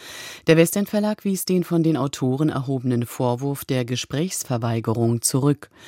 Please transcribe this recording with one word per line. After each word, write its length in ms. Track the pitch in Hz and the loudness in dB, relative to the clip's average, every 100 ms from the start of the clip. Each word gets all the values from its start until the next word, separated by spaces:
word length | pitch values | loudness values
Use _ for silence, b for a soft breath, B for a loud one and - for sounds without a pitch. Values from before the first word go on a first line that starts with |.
| B B B B - | B B B B 4
Der 100 | 160 | 6
Westend 320 | 170 202 202 | 6 2 -2
Verlag 360 | 208 208 214 202 | 0 -2 -2 -4
wies 200 | 190 - | -4 0
den 180 | 185 | 0
von 200 | - 170 | 2 2
den 120 | 160 151 | 2 2
Autoren 540 | 139 - 131 131 156 | 0 0 -2 2 0
erhobenen 560 | 139 131 135 123 120 117 | 0 -2 -2 0 0 -2
Vorwurf 600 | - 127 123 139 139 - | -2 -2 0 -4 -6 -4
der 200 | 131 120 | -2 -2
Gesprächsverweigerung 1400 | 123 - 135 180 - - 120 117 113 113 110 117 117 | -6 -4 -4 -4 -6 -4 -2 0 -2 0 2 2 2
zurück. 480 | - 135 143 143 - B | 0 2 2 0 -4 B